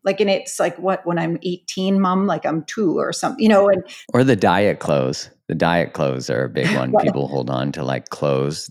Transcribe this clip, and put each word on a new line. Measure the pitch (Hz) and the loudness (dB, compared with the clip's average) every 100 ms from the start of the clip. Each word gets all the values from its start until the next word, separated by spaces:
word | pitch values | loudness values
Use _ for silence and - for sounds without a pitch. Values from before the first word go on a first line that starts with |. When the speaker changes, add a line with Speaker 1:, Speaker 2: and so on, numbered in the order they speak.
Speaker 1:
Like, | 190 196 | 0 2
and | 202 | 2
it's | 190 - - | 0 -2 -2
like, | 175 170 | -2 -2
what, | 180 190 170 | -2 -2 -2
when | 175 | -2
I'm | 165 165 | -2 -4
eighteen, | 185 175 - - 190 196 | -6 -8 -8 -4 0 2
Mom? | 190 185 196 | 2 2 0
Like, | 160 | -2
I'm | - 160 | -2 -4
two | 151 - 202 147 | -4 -2 0 0
or | 147 | -2
something, | - 175 - | -4 -4 2
you | 220 | 4
know? | 202 202 | 6 6
And | 190 - - - | 2 -2 -14 -2
Speaker 2:
Or | 123 | 2
the | 131 | 4
diet | 113 101 90 104 78 | 4 4 4 2 0
clothes. | - 73 65 73 - _ - | 0 0 0 -4 -10 _ -8
The | |
diet | 80 82 87 82 | -2 2 2 0
clothes | - 73 64 62 | -2 -2 -2 -4
are | 62 | -4
a | 64 | -2
big | 55 - | -2 0
Speaker 1:
<laughs> | |
Speaker 2:
one. | - 64 | 0 0
Speaker 1:
Well | - | 0
Speaker 2:
People | - 69 69 | 0 -2 -2
hold | 69 64 | -4 -4
on | 65 67 | -4 -4
to, | 71 | -4
like, | 65 65 - | -4 -4 -6
clothes | - 73 67 69 76 - | -4 0 0 0 -4 -8